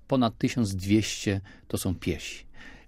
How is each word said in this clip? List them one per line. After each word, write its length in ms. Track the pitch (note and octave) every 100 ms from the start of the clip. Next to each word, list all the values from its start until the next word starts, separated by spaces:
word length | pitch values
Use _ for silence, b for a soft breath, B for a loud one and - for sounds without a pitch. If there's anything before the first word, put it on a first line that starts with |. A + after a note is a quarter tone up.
| -
ponad 300 | C3+ A#2 -
tysiąc 380 | B2+ - G#2+ F#2+
dwieście 640 | F#2+ G#2+ G2+ - - G2 B B -
to 100 | G2
są 180 | G2 F2
piesi. 520 | - E2 - - - B B B